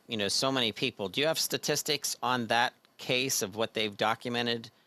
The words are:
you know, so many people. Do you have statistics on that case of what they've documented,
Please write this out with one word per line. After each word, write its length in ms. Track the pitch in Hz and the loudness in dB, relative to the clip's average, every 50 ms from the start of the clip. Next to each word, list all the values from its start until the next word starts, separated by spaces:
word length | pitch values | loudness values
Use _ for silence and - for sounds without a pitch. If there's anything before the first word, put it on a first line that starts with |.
| - - | -10 -6
you 100 | 117 110 | -2 -2
know, 100 | 101 98 | 0 0
so 240 | - - - 135 | 2 2 2 2
many 200 | 135 135 120 110 | 2 2 2 0
people. 380 | 101 - - 127 107 - 104 95 | 0 0 -2 -2 -2 -2 -6 -4
Do 120 | 87 131 | -2 0
you 60 | 143 156 | 0 2
have 100 | 160 - | 2 0
statistics 800 | - - - 135 - - 151 139 - - 147 143 - - - - - | 0 -2 -2 -2 0 0 0 0 0 -2 -2 -2 -2 -4 -4 -2 0
on 240 | 120 127 123 117 107 | 0 2 2 2 2
that 260 | 117 117 120 - - _ _ _ _ - | 4 4 4 2 0 _ _ _ _ -8
case 440 | - - 135 127 131 135 127 - | -4 -2 0 0 0 0 0 0
of 140 | 117 101 95 | -2 -2 -2
what 180 | 104 113 110 - | -2 -4 -2 0
they've 220 | 113 110 107 101 | -2 -2 -2 -2
documented, 760 | 95 110 107 113 - - 123 120 120 120 120 117 117 117 117 - _ _ | 0 0 0 0 0 -2 -4 -2 -2 0 0 -2 -2 -4 -10 -16 _ _